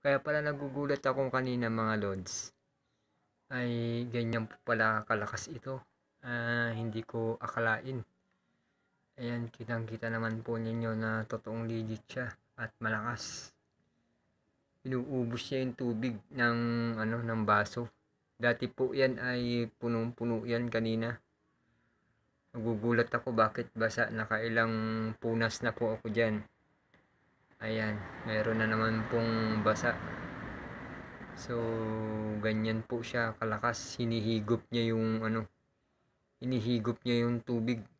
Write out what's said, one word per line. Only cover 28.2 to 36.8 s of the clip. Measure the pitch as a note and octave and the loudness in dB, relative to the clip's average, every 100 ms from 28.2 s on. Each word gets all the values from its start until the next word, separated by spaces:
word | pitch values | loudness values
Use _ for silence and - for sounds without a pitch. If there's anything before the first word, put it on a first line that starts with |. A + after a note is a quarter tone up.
| A2 | -2
meron | G#2+ A2 A2 | 0 2 2
na | A2 | 2
naman | A2 A2 A2 A2 | 4 2 2 0
pong | A#2 A2+ A2+ A2 A2 | 0 2 2 2 2
basa. | G#2+ G#2+ A#2+ - - - - - - - - - - - - - - | 4 4 2 0 -6 -8 -10 -10 -10 -10 -12 -12 -12 -14 -14 -16 -16
So, | - - A#2+ A2+ A2+ A2 A2 A2 G#2+ G#2+ G#2+ | -14 -4 -2 0 0 -2 -2 -2 -2 -2 0
ganyan | G#2+ A2 A2 A2 | 2 2 2 0
po | A2 A#2+ | 0 -4
siya | A#2 B2 A2+ A2+ | -2 0 0 0
kalakas. | A2+ G#2+ A#2+ A2+ - - | -2 2 0 0 -6 -2
Hinihigop | A#2 A2+ G#2+ A2+ G#2+ A#2 - | 0 2 2 2 4 0 2
niya | A#2+ A#2 | 0 2
yung, | A2+ A2+ A2 | 4 2 2
ano, | A2+ A2+ G#2 _ _ _ _ _ _ _ _ _ | 0 0 -2 _ _ _ _ _ _ _ _ _
hinihigop | B2 B2+ A2 A#2+ | -2 0 2 2